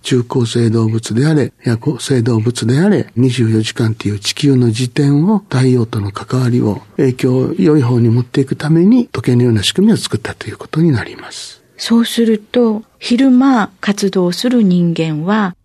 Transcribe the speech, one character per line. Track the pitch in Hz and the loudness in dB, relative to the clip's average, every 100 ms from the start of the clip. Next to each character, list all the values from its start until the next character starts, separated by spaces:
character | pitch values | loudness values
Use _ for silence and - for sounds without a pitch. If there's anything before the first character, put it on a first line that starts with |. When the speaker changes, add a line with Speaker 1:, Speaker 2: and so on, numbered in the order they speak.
Speaker 1:
中 | - 127 | -2 -2
高 | 117 135 117 | 0 -2 -2
生 | 120 117 | 0 0
動 | 113 113 | 0 0
物 | 110 - 107 | -2 -4 -2
で | 147 | 0
あ | |
れ、 | 156 123 _ | 0 -2 _
夜 | - 113 | -4 -2
行 | 147 131 | -4 -6
性 | - 135 | -2 -2
動 | 117 113 | 0 0
物 | 113 117 110 | -2 -2 -2
で | 135 | 2
あ | 196 | 2
れ、 | 170 - 113 | 0 -2 -2
二 | 131 | 0
十 | 123 110 | 0 0
四 | 110 | 0
時 | 110 | -2
間 | - 117 | -2 -2
っ | 110 | -2
て | - | -6
い | |
う | 101 | -6
地 | - - | -8 -2
球 | 143 131 | 2 2
の | 120 | 2
自 | 110 | 0
転 | 123 151 143 | -4 0 2
を、 | 143 175 214 - | 2 2 0 0
太 | 131 127 | 0 2
陽 | 127 113 | 2 0
と | 110 | -4
の | 101 | -6
関 | - - 127 | -8 -6 -2
わ | 123 | 0
り | 120 | 0
を、 | 117 98 - - | 0 -4 -8 0
影 | 135 | 0
響 | 127 131 127 | 0 0 0
を | 127 175 | -2 0
良 | 185 151 | 2 4
い | |
方 | 123 123 | 2 2
に | 117 | 2
持 | 117 | 2
っ | |
て | 120 - | 0 -2
い | 135 | -2
く | - | -4
た | 151 | 0
め | 165 185 | 2 4
に、 | 247 240 | 2 0
時 | - 127 | -4 0
計 | 120 | 2
の | |
よ | 123 | 2
う | |
な | 110 | 2
仕 | 98 | 0
組 | - 214 | 0 2
み | |
を | 175 | 2
作 | - - | -2 -6
っ | |
た | - - | -8 -12
と | - | -14
い | |
う | - | -14
こ | - | -8
と | 160 | 0
に | 170 | 0
な | 120 | 0
り | - - | -4 -14
ま | - | -18
す。 | - - - _ - | -18 -18 -20 _ -14
Speaker 2:
そ | - 233 | -2 0
う | 233 | 0
す | - | 0
る | 226 214 | 0 0
と、 | - 247 233 214 - _ | -2 0 0 0 -8 _
昼 | - 240 269 | -4 2 4
間 | 247 269 247 190 _ | 4 4 2 -2 _
活 | - 202 196 | -4 -2 -2
動 | 190 175 | 0 -2
す | 175 247 | -2 0
る | 247 | 2
人 | 202 180 175 | 2 2 0
間 | 165 160 151 170 | 0 -4 -4 -2
は | 214 196 175 | -2 -2 -8